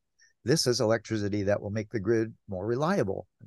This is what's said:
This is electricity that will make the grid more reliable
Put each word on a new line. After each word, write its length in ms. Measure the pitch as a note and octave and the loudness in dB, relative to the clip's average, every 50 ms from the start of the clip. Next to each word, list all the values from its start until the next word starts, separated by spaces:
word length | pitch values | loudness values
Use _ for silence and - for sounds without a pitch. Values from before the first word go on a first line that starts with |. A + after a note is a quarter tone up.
| _ _ _ _ _ _ _ _ _ | _ _ _ _ _ _ _ _ _
This 220 | G#2+ D3+ E3 - B2+ | 2 2 4 4 2
is 120 | B2 - | 2 2
electricity 640 | A#2+ G#2+ A2+ A2+ - - A2 G#2+ G2+ G2+ G2+ G#2+ G2 | 2 2 2 0 0 -2 -2 -2 0 0 -2 0 2
that 180 | F#2+ G2+ - | 2 0 0
will 100 | - G#2 | 0 -4
make 180 | G#2 A2 G#2 - | -6 -6 -6 -4
the 100 | - A2+ | -6 -4
grid 340 | F2+ A2 A2+ A2 A2+ A2+ A2+ - _ - | 0 2 2 2 2 -2 -6 -14 _ -10
more 180 | G2 F2+ F#2+ | -8 -6 -2
reliable 640 | A2+ A#2+ C3 D3+ E3+ G3+ F#3 B2 F#2+ - - - - _ _ A2 | -2 -2 0 0 0 0 0 0 -2 -2 -6 -8 -12 _ _ -16